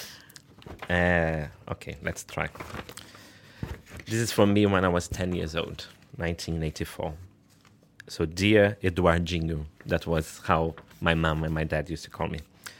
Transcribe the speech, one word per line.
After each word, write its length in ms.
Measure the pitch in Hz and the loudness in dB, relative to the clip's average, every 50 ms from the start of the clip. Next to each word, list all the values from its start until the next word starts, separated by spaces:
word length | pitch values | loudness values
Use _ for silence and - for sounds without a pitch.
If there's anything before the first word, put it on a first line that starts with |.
| - - - - - - - - - - - - - - - - - - | -16 -16 -18 -20 -20 -20 -20 -20 -20 -20 -20 -20 -20 -18 -16 -10 -4 0
Uh, 560 | 90 87 87 87 87 85 82 80 80 78 73 76 - - - - | 2 4 4 4 4 4 2 2 0 -2 -4 -8 -12 -14 -12 -10
okay, 240 | - - - - 73 - | -10 -10 -10 -12 -12 -8
let's 220 | - 85 80 - - | -6 -6 -6 -6 -10
try. 260 | - - - 78 76 - - - - - - - - - - - - - - - - - - - - - - - - - - - - - - - | -10 -6 -6 -6 -6 -8 -12 -14 -12 -12 -12 -14 -14 -16 -18 -20 -20 -20 -20 -20 -20 -20 -20 -20 -20 -14 -12 -10 -10 -10 -14 -16 -16 -18 -16 -10
This 100 | - 110 | -6 -4
is 160 | 113 117 110 | -2 -2 0
from 220 | - - 104 101 101 | 4 4 4 6 6
me 120 | 104 104 | 6 4
when 180 | 101 98 92 92 | 6 4 4 4
I 60 | 92 | 4
was 180 | 87 87 - | 2 2 0
ten 260 | - - - 92 90 90 | -2 -4 -4 -2 -2 -2
years 220 | 85 85 80 78 | -4 -4 -4 -4
old, 320 | 82 82 82 78 - - - - - - _ - | -4 -4 -6 -8 -12 -14 -16 -18 -20 -20 _ -10
nineteen 440 | - 85 85 85 - - - 82 80 78 | -6 -4 -4 -4 -4 -4 -6 -4 -2 -4
eighty-four. 500 | 78 - - 82 - - - - 82 76 85 92 - _ _ _ _ _ _ _ _ _ _ _ _ _ - - | -4 -4 -6 -8 -8 -8 -6 -6 -6 -8 -10 -14 -20 _ _ _ _ _ _ _ _ _ _ _ _ _ -20 -18
So, 180 | - - - 85 | -10 -4 -2 -2
"Dear 520 | 78 85 92 98 104 107 104 101 101 107 - - | -2 0 2 4 6 8 8 6 6 4 0 -2
Eduardinho," 840 | 95 82 90 87 87 82 87 87 82 90 82 82 80 82 76 76 76 - - - | -2 2 4 4 6 6 4 2 0 -2 -2 -2 -2 -4 -4 -6 -10 -12 -14 -4
that 200 | - 87 82 - | -2 -2 -2 0
was 340 | 85 82 80 80 - - - - | 0 0 0 -2 -4 -8 -6 0
how 300 | - 87 80 80 82 78 - - - - - | 2 2 2 2 0 -2 -8 -14 -20 -12 -2
my 140 | 87 85 85 | 2 2 4
mom 300 | 82 80 80 78 78 80 | 4 2 2 2 0 -2
and 80 | 78 80 | -2 -2
my 100 | 78 78 | -2 -2
dad 260 | 78 78 76 76 85 | -2 -2 -4 -4 -4
used 140 | 80 - - | -8 -10 -10
to 40 | - | -12
call 180 | - - 82 | -8 -6 -6
me. 120 | 82 80 80 - - _ _ - - - | -4 -6 -8 -12 -16 _ _ -18 -18 -18